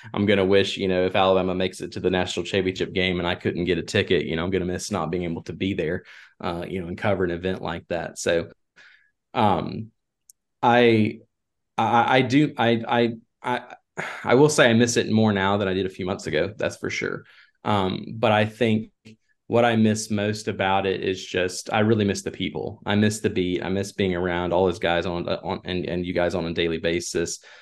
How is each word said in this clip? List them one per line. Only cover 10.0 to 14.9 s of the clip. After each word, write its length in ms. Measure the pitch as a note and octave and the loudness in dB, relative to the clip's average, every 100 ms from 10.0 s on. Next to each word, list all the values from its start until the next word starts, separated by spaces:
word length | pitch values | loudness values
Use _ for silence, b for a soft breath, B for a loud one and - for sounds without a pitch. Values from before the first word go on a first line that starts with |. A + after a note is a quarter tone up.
| _ _ _ _ _ - | _ _ _ _ _ -2
I, 560 | B2 A#2+ A#2+ A2 G#2+ - _ _ _ _ _ - | 4 6 6 6 2 -2 _ _ _ _ _ -2
I, 400 | A2 A#2 - C3 | 2 2 4 4
I 40 | |
do, 320 | B2 C3+ D3+ - | 4 4 2 2
I, 240 | A#2 A#2 A2+ | 2 0 0
I, 260 | A#2+ A#2 A#2 _ _ | 0 0 -2 _ _
I, 320 | B2+ B2 - - _ - - B | -6 -6 -8 -20 _ -10 -10 B
I 100 | G2+ | 4
will 160 | B2 D3 | 6 6
say 180 | D#3 B2+ | 6 6
I 60 | |
miss 240 | A2+ A#2 | 6 4